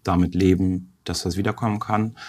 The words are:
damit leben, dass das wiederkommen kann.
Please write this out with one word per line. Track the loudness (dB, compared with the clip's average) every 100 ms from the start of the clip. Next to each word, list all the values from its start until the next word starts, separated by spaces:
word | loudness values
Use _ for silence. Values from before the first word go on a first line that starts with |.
damit | -2 2 2
leben, | 4 4 4 2 -2 -6 _
dass | -8 -6
das | -4 -2
wiederkommen | -4 -2 -2 -4
kann. | -2 -2 -2 -6